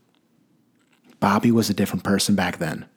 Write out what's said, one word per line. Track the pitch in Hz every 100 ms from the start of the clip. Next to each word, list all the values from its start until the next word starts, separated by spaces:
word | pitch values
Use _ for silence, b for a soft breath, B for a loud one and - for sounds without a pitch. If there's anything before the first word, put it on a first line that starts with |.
| _ _ _ _ _ _ _ _ _ _ _ -
Bobby | 101 104 120
was | 113 104
a |
different | 101 98 95
person | - 98 - 98
back | 90 -
then. | 82 - -